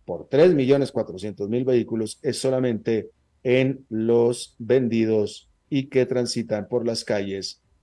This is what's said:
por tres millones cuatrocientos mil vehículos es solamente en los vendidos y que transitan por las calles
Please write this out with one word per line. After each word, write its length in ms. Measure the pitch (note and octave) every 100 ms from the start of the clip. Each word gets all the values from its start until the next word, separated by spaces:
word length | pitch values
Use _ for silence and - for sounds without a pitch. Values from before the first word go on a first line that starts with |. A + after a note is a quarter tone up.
| -
por 220 | E2+ -
tres 240 | C3+ F3
millones 380 | D#3 B2+ C#3 C3
cuatrocientos 580 | B2+ - F2 G#2 F#2 G2+
mil 160 | A#2+ C3
vehículos 540 | B2 - A2+ G#2+ -
es 160 | A#2 A#2
solamente 680 | C3 C3 B2+ A2 A#2+ A2+ - _ _ _
en 420 | B2+ B2+ C3 C3+ -
los 680 | A2 A2+ A#2 A#2+ A#2+ - -
vendidos 920 | A2+ B2+ A#2+ A2+ A2 A2 G#2 - _ _ -
y 180 | C#3+ C3+
que 180 | C3 B2
transitan 640 | B2 A#2+ A#2 A2 G#2+ F#2+
por 180 | B2 A#2
las 180 | A2+
calles 580 | - G#2+ G2+ G2 F#2+ - _ _